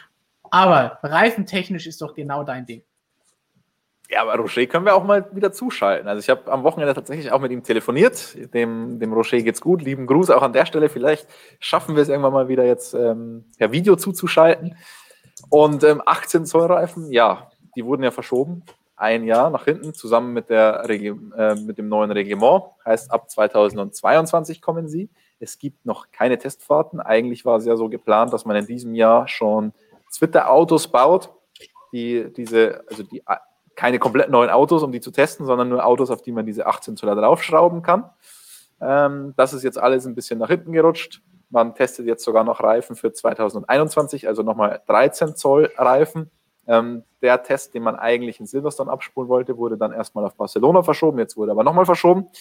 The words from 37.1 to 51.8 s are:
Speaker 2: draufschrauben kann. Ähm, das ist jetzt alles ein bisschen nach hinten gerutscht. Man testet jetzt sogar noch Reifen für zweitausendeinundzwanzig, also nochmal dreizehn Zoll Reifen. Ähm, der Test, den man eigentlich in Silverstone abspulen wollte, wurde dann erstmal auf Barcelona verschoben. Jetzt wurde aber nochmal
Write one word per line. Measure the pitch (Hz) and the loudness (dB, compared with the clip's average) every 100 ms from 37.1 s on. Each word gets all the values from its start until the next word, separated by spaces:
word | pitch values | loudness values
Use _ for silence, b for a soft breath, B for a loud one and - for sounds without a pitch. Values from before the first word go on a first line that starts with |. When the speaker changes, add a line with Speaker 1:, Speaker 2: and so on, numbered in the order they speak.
Speaker 2:
draufschrauben | 104 110 165 - 160 175 170 | 0 2 0 2 4 4 2
kann. | 170 185 262 _ b b b b b - | 0 0 0 _ b b b b b -10
Ähm, | 135 143 143 143 139 | -2 0 0 -2 -6
das | 135 131 | 0 0
ist | 135 | 0
jetzt | 127 120 | -6 0
alles | 123 131 | 0 0
ein | 131 | -2
bisschen | 117 - 113 | -10 -8 -6
nach | 110 | -2
hinten | 175 165 | -4 -2
gerutscht. | 165 160 165 - - _ _ _ | 2 2 2 -6 -16 _ _ _
Man | 120 117 | 0 0
testet | - 127 - | 0 -4 -2
jetzt | 117 113 | -6 -4
sogar | - 110 | 0 2
noch | 110 - | 2 0
Reifen | 110 113 - 117 | 0 0 -2 -6
für | 113 | -8
zweitausendeinundzwanzig, | - 113 - 107 101 87 131 156 156 143 143 - | -4 -4 -2 -4 -4 -2 0 0 0 -2 -4 -6
also | 107 | -4
nochmal | 110 107 104 104 - | -4 0 -2 -2 0
dreizehn | 107 139 - 160 - | 4 4 2 -6 -2
Zoll | 143 143 156 - | 2 4 2 2
Reifen. | 127 131 151 160 156 _ _ _ - | 2 2 0 -4 -14 _ _ _ 0
Ähm, | 113 120 120 - _ | 0 0 -6 -14 _
der | 123 123 | 2 2
Test, | - 135 - | 0 -6 -6
den | 120 | -6
man | 113 - | -6 -4
eigentlich | 117 120 120 - | -2 -2 -2 -12
in | 110 | -10
Silverstone | 135 147 151 135 | -6 -6 -6 -6
abspulen | 139 - - 123 | -8 -10 -10 -2
wollte, | 127 123 117 | -2 -2 -4
wurde | 117 110 | -6 -4
dann | 110 | -6
erstmal | 110 107 107 | -6 -10 -6
auf | 104 - | -8 -6
Barcelona | 104 - 131 180 | -6 -2 2 2
verschoben. | 170 147 160 127 | 2 0 0 -2
Jetzt | 110 - | -4 -6
wurde | 107 | -4
aber | 104 | 0
nochmal | 139 170 | 0 2